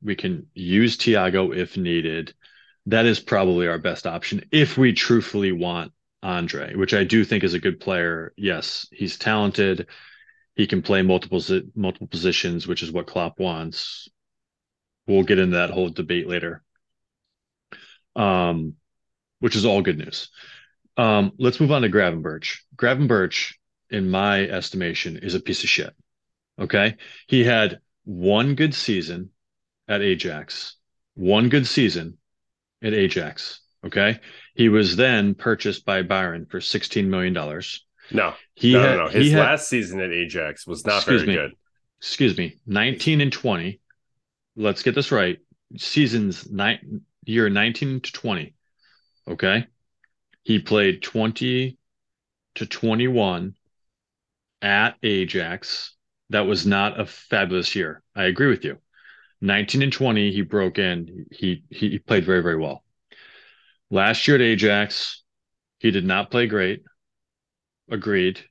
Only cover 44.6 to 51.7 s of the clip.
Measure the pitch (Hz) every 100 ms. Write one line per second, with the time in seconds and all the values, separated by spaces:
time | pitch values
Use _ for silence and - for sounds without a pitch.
44.6 | 107 98 - 135 139 123 92 90 _ _
45.6 | _ - - - 139 113 101 87 - 101
46.6 | 101 - - 104 - _ - 113 110 98
47.6 | 110 117 139 131 - - 120 92 73 _
48.6 | _ _ _ _ _ _ - 82 95 107
49.6 | 120 _ _ _ _ _ _ _ - 110
50.6 | - 107 101 90 - 113 110 110 127 127
51.6 | 131